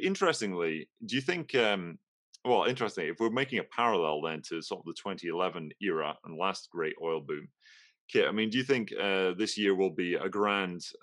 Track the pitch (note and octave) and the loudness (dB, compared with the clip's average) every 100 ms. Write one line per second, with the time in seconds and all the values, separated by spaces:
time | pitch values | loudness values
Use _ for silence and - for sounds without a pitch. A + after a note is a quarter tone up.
0 | F#3 G3 G3 - G#2 F2+ E2 D#2 - _ | 2 2 2 2 0 0 0 -2 -6 _
1 | A2 B2+ C3 F3+ D3 B2+ G#2+ G2+ E2+ D#2 | -6 -2 0 -2 0 4 4 2 -2 -10
2 | _ _ _ - B2 G#2+ F2+ C3 G#2+ F#2+ | _ _ _ -4 2 4 4 2 -2 -2
3 | D#2 E2 A2+ B2 C3+ A2+ - - A#2 G2 | -4 0 0 2 0 -2 -2 0 2 4
4 | D#2+ D2+ D#2+ D#2 - E2 - F#2 E2 - | 2 0 -2 -6 -6 -8 -6 -8 -8 -10
5 | G2+ F2+ F2 E2+ F2+ F2 D#2 - G2 D#2+ | -8 -8 -4 -2 -2 -4 -10 -6 -2 0
6 | D2+ - - D#2+ F#2+ F#2 - E2+ D#2 - | -2 -6 -10 -4 -2 -2 -8 -4 -4 -4
7 | E2 D#2+ D2 D2+ - _ - - - _ | -4 -4 -4 -8 -10 _ -20 -20 -20 _
8 | - B2+ D2+ G#2 A2 B2 C3 B2+ G#2 - | 0 2 4 2 0 0 2 0 0 -2
9 | G2+ F#2+ F#2 F2+ G#2+ G#2 G2+ F#2+ F#2+ D#2+ | 0 2 2 2 -2 2 2 4 2 2
10 | F2+ D#2+ F#2+ G2+ G#2 G2+ F#2 F2 - - | 0 0 0 0 2 2 0 -6 -10 -10